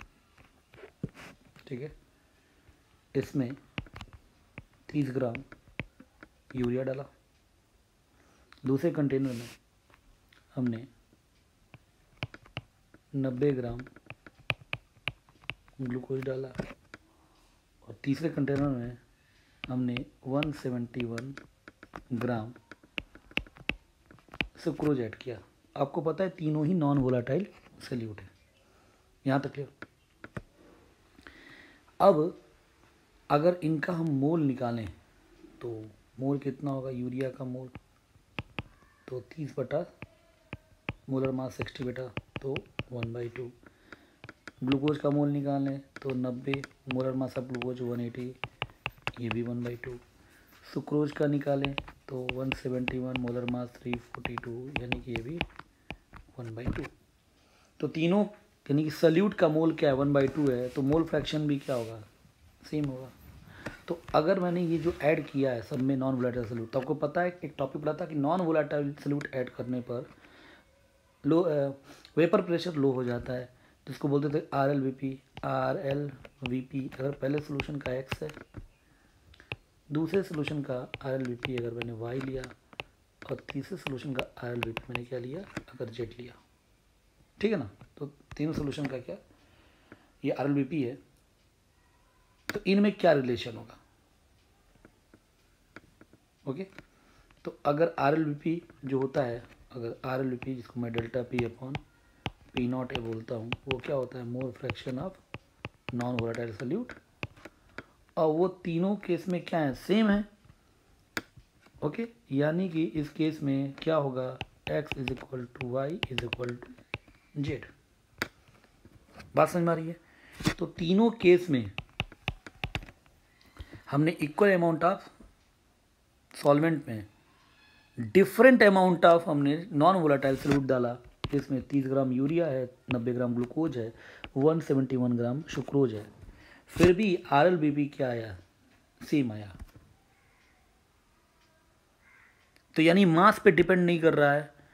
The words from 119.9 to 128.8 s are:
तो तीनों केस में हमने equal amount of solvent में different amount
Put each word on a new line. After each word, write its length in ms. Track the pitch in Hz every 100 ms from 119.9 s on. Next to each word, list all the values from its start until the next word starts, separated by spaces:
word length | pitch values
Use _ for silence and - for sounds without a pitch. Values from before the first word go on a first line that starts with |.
| 170 _ - - - - -
तो 80 | 170
तीनों 440 | - 165 190 226
केस 400 | 220 180 175 175
में 200 | 131 101 - - - - - - - - - - - - - _ _ _ _ _ - - - -
हमने 260 | 143 156 160
equal 340 | 147 - 202 185
amount 260 | 170 160
of 140 | 170 196 - - - _ _ _ _ _ _ _ _ _ _
solvent 540 | - 147 143 165 156 127
में 180 | 110 101 _ _ _ _ _ _ _ _ -
different 640 | 113 175 190 - 254 262
amount 420 | 208 190